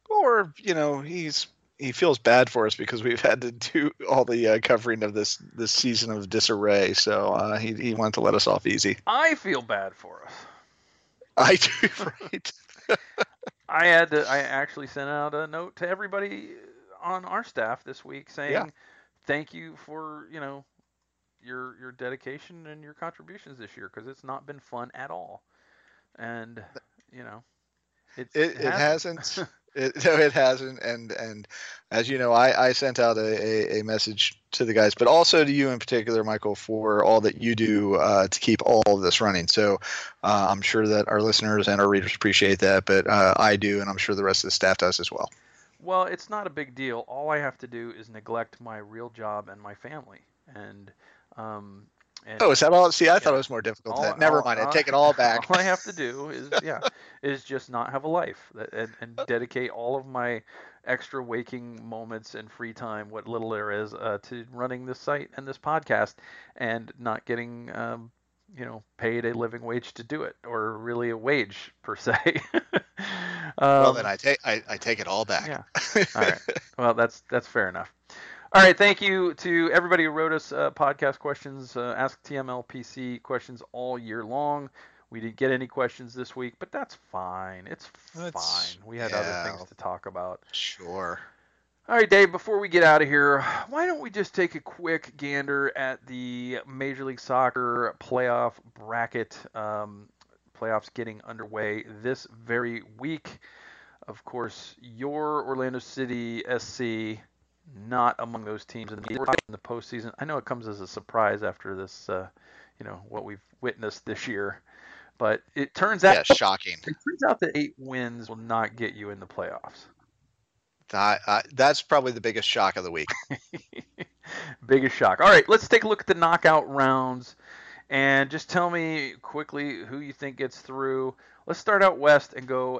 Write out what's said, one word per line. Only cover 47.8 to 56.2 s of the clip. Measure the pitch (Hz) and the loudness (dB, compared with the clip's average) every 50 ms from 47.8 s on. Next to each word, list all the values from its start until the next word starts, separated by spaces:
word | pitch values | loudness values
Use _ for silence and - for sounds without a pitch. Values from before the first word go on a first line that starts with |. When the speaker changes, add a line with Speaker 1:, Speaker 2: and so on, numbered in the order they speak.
| 117 117 98 | -12 -14 -14
Speaker 2:
is | 95 113 113 | -16 -20 -20
neglect | 113 107 107 - 113 117 113 - - _ | -20 -18 -10 -8 -6 -6 -6 -8 -12 _
my | 120 117 110 107 | -18 -16 -16 -16
real | 104 101 107 113 120 120 | -16 -16 -16 -16 -16 -16
job | 113 113 110 107 104 104 101 95 | -14 -12 -10 -8 -8 -8 -10 -12
and | 98 104 | -18 -20
my | 101 101 101 | -20 -20 -20
family. | - - 123 151 151 127 - 98 - _ _ _ _ _ _ 131 | -18 -18 -16 -16 -16 -18 -20 -20 -20 _ _ _ _ _ _ -20
And, | 104 104 104 104 101 101 98 - _ _ _ _ _ _ _ _ | -18 -18 -18 -20 -20 -20 -20 -20 _ _ _ _ _ _ _ _
um, | - 110 110 107 104 101 101 98 98 107 _ _ _ _ _ _ - - | -14 -12 -12 -12 -14 -14 -18 -20 -20 -20 _ _ _ _ _ _ -20 -18
and | 107 110 110 - | -14 -2 2 4
Speaker 1:
Oh, | 185 | 4
is | 135 - | 6 6
that | - 151 175 | 6 6 8
all? | 175 180 175 | 8 8 8
See, | 160 - 175 160 | 6 6 6 6
I | 170 202 | 6 6
thought | - 156 | 6 4
Speaker 2:
yeah. | 143 | 2
Speaker 1:
it | 135 | 2
was | 131 - | 0 -4
more | 135 113 104 | -6 -6 -6
difficult | 113 110 - _ 113 113 | -6 -8 -8 _ -8 -4
than | 127 147 | -2 -2
Speaker 2:
All, | - | -2
Speaker 1:
that. | - - | 0 4
Never | 156 156 151 147 | 4 6 6 4
Speaker 2:
all, | 123 | 2
Speaker 1:
mind. | 123 117 110 | 2 0 0
I | 110 | 0
Speaker 2:
all, | 139 151 | 2 2
Speaker 1:
take | 156 147 143 | 2 2 4
it | 135 | 4
all | 143 147 147 143 | 6 6 6 6
back. | - 123 120 113 117 117 - | 6 4 4 4 2 2 2
Speaker 2:
<laughs> | |
all | 180 | 2
I | 180 185 | 2 2
have | 190 185 185 - | 2 0 -2 -2
to | - - | -8 -10
do | 160 147 120 120 135 | -8 -6 -6 -6 -8